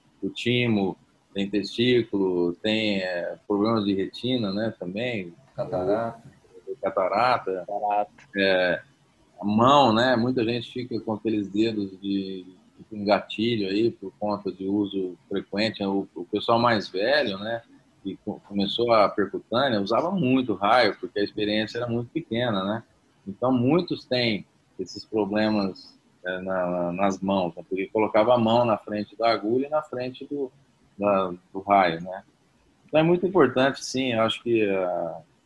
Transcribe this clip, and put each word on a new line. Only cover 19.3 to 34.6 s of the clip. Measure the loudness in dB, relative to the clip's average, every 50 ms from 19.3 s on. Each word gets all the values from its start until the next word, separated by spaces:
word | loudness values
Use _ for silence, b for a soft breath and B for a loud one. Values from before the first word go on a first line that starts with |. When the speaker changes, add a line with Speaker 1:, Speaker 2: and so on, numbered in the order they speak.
| -4 -6 -6 _ -2 0 0 2 0 0
Speaker 1:
usava | 0 0 0 0 0 0
muito | 0 0 2 2 2 2 2 0 -2
raio, | 0 2 4 6 6 6 4 2 -2
porque | -6 -8 -4 -2
a | -2
experiência | -2 -2 -2 -2 0 0 0 -2 -2 -4 -6
era | -4 -4
muito | -4 -4 -4 -6
pequena, | -6 -8 -6 -4 -4 -2 -2 0 -2 -2 -2
né? | -2 -4 -6 -8 _ _ _ _ _ _ _ _
Então, | -14 -6 -2 0 0 2
muitos | 2 2 4 4 2 2 0 -4 -8 -6
têm | -4 -2 0 0 0 0 -2 -6 -10 _ _ _ _ _ -12
esses | -12 -10 -12 -14 -12
problemas, | _ -2 -2 -2 0 0 0 0 2 2 0 0 -2 -4 -8 -14 -20 -20 _ _ _ _ _ -8
é, | -6 -6 -4
na, | -4 -4 -2 -2 -2 0 -2 -2 -2 -2 -2
nas | 0 0 0 0 -2
mãos, | -2 0 0 0 0 -2 -4
né? | -8 -10 -6
Porque | -6 -6 -4 -2 0
colocava | 0 0 2 4 4 4 4 4
a | 4
mão | 4 4 4 4 4
na | 2 0 0
frente | -2 -4 -6 -6 -6 -6 -6
da | -2 0 2 2
agulha | 0 0 0 0 0 0
e | 0
na | -2 -4 -4
frente | -4 -6 -6 -6 -6 -8 -10 -12
do, | -10 -6 -6 -6 -8 -8 _ _ _ _ _ _ _ _ -2
da, | 0 2 2 2 0 -2 -4 -8 -14 _ -12
do | -8
raio, | 0 4 6 6 6 4 2 -2
né? | -6 -10 -12 -12 -14 _ _ _ _ _ _ _ _ _ _ _ _
Então, | _ 2 4
é | 4
muito | 4 4 2 2
importante, | 2 4 4 4 4 4 2 0 0 0 -2 -8
sim, | -6 -4 -2 -2 0 2
eu | 2 2
acho | 2 0 -2 -2
que | 0 0 2